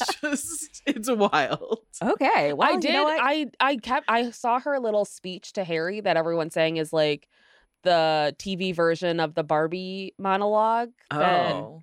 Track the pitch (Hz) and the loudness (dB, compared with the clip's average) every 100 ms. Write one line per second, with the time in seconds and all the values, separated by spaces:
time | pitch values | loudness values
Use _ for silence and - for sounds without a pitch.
0 | - - 294 285 - 330 311 - 277 269 | -4 -4 -4 -4 -6 -10 -12 -8 -6 -4
1 | 220 226 202 151 127 151 - 226 _ - | -2 2 2 2 0 -4 -4 -6 _ -6
2 | 220 427 - 403 147 143 285 359 294 302 | -2 0 2 2 2 2 2 2 2 2
3 | 302 311 254 311 262 - 262 277 226 269 | 2 2 0 0 -4 0 0 0 -2 -2
4 | 294 233 240 - 240 247 294 277 226 208 | 2 0 0 -4 -2 0 0 -2 0 0
5 | 202 - 185 180 - - 170 160 170 208 | -2 -6 -12 -12 -8 -8 -4 -2 -2 -2
6 | 190 165 160 170 160 170 160 165 151 160 | 0 2 2 0 -2 0 0 0 -2 2
7 | 151 147 _ _ _ _ _ _ 180 170 | 2 0 _ _ _ _ _ _ 2 4
8 | 160 156 147 - 196 185 185 170 170 165 | 4 2 0 -2 -6 -4 -2 2 2 2
9 | 180 165 156 160 151 156 160 180 185 190 | 0 0 0 -2 0 0 0 -2 -6 -8
10 | 190 - 196 190 208 214 220 233 240 _ | -10 -6 -2 0 2 2 2 2 -2 _
11 | _ 147 180 180 175 - 110 160 | _ 0 2 2 0 -4 -8 -16